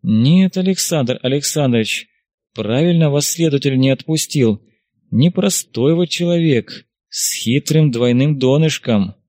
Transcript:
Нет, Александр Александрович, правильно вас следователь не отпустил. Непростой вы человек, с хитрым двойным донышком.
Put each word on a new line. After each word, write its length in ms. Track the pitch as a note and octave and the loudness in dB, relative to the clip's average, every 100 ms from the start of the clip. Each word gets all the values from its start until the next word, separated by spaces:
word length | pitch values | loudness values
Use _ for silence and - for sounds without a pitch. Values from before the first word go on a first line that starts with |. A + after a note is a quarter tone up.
Нет, 540 | - A2 B2+ F3+ F#3+ F#3+ | 0 2 4 4 2 0
Александр 600 | F#3 F#3 - D#3+ B2 B2+ | -2 -2 -2 -2 -2 -2
Александрович, 840 | B2+ C#3 C#3 D#3 C#3 A#2 G#2+ - - _ _ _ _ | -2 -2 -2 -2 0 0 0 -6 -10 _ _ _ _
правильно 560 | - G#2 B2 E3+ E3+ D#3 | -10 -4 0 2 2 2
вас 180 | C#3+ C#3+ | 0 -2
следователь 500 | - E3 C#3+ C#3 C3 | -2 0 0 0 0
не 120 | C3+ | 2
отпустил. 720 | C3 - D#3+ - D3 A#2 G#2 _ _ _ _ _ | 0 -2 -4 -2 0 0 0 _ _ _ _ _
Непростой 840 | - D#3+ F3+ G3 - - A#2 C3 | 2 2 2 -2 -4 -6 -2 0
вы 120 | E3 F3 | 0 -2
человек, 800 | - F3 E3+ E3 B2 A2 - _ _ _ | -2 -2 0 2 0 -2 -18 _ _ _
с 260 | - - | -8 -6
хитрым 560 | - A2+ C3+ - D#3 D3+ | -4 -2 -2 0 2 2
двойным 480 | A#2 B2 B2 C#3+ C#3+ | 2 0 2 0 0
донышком. 760 | B2+ C#3 D#3+ - - A2 F#2+ - | 2 2 0 -2 -2 0 -2 -8